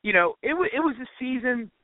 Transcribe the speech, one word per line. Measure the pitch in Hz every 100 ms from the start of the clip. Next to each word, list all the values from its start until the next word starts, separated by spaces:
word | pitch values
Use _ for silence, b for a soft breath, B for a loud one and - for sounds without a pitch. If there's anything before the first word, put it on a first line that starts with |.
you | 214
know, | 185 175 -
it, | 262
w-, | 330 370
it | 269
was | 320 233
a | 254 -
season | 254 254 247 240 220 _